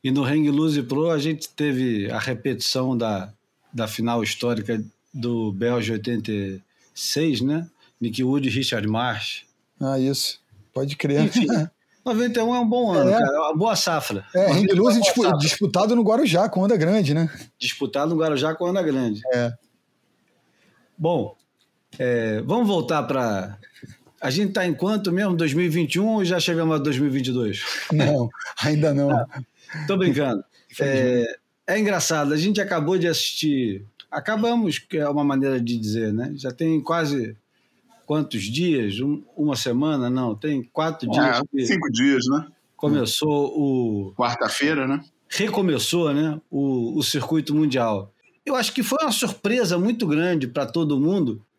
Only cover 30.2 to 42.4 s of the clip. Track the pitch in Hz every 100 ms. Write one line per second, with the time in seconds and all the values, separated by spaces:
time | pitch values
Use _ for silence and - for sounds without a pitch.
30.2 | 143 107 - _ _ - 139 135 127 123
31.2 | 117 - _ _ - 202 208 185 - 156
32.2 | 143 151 185 202 196 175 151 185 175 156
33.2 | - - 156 139 120 98 104 _ - 147
34.2 | - 214 233 240 208 147 - 165 147 147
35.2 | 143 135 135 131 117 120 110 110 110 107
36.2 | 135 143 131 123 165 160 - 170 156 143
37.2 | 110 107 _ _ _ _ _ _ - 151
38.2 | 139 113 98 127 175 143 107 101 139 147
39.2 | - - 147 131 131 120 151 147 123 127
40.2 | 123 104 151 143 120 - 160 160 117 120
41.2 | 127 120 143 139 120 175 151 110 139 135
42.2 | 127 143